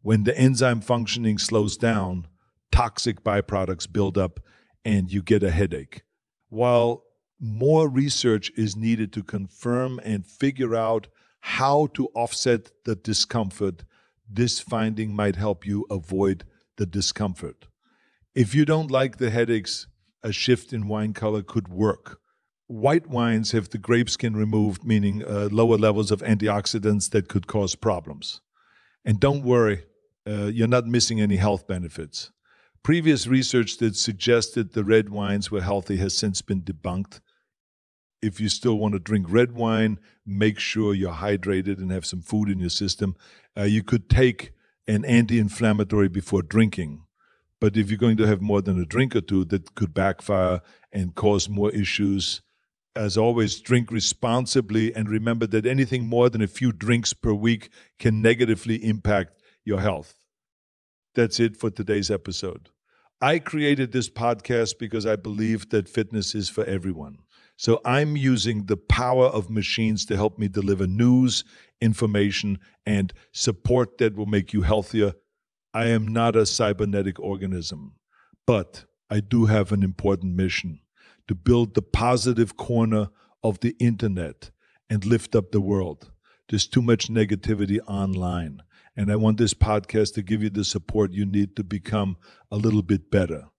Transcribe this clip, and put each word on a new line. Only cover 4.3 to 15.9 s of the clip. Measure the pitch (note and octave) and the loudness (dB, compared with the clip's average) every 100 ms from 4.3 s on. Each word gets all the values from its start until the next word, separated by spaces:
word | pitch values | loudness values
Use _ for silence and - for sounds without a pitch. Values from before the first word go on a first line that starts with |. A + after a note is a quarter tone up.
| - - _ _ _ | -4 -20 _ _ _
and | A#2 G2+ F#2 | -2 0 0
you | G2 | -4
get | E2+ G#2+ | 2 2
a | F#2+ | 4
headache. | D#2+ G2 C#2 C#2 - _ _ _ _ _ | 0 0 -4 -12 -18 _ _ _ _ _
While | A2 B2 A#2+ A#2 A#2 _ _ _ _ | -2 2 4 2 -2 _ _ _ _
more | A#2 G#2+ C3 D#3+ D#3 | -10 -2 2 4 4
research | C3 C#3+ - B2 G#2+ - - | 2 0 0 2 2 -2 -4
is | A2 G2+ | -4 -2
needed | A2+ A2+ G#2 | -2 0 -2
to | A2 | -6
confirm | F#2 G2+ F#2+ _ A#2+ B2 B2+ B2+ | -8 -8 -8 _ -2 -2 -2 -6
and | - G#2 F#2 | -6 -6 -6
figure | _ C#3 C3 B2+ A#2 | _ -4 -2 -2 0
out | A2 A2+ - _ _ _ | 0 -2 -4 _ _ _
how | - - C3+ C#3+ D3+ | -8 -2 2 2 2
to | - C3 | -2 -6
offset | A2+ A#2+ - B2+ A#2 - _ | -4 -6 -2 0 0 -2 _
the | - | -6
discomfort, | G#2 - G#2 - A#2+ G2+ - G2+ F2 - _ _ _ _ | -6 -4 -2 -2 -2 -4 -4 -6 -6 -16 _ _ _ _
this | G2+ A#2+ - | -2 -2 -2
finding | - A#2 A2 G#2+ G#2+ G#2 | -4 -2 -2 -2 -6 -2
might | G#2 F2+ | -2 0
help | G#2 G2 G2 | -4 -4 -4
you | G2+ | -4
avoid | - | -4